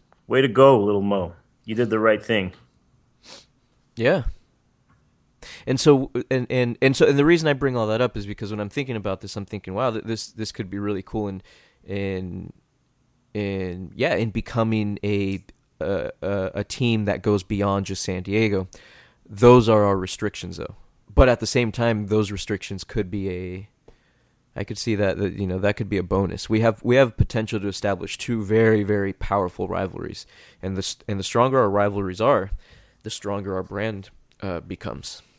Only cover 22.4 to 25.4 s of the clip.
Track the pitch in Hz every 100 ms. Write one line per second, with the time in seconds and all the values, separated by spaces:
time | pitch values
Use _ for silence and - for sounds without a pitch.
22.4 | - 101 - 98 - 110 92 101 95 90
23.4 | 92 92 104 _ - _ _ _ _ _
24.4 | _ - - 107 120 101 98 87 98 -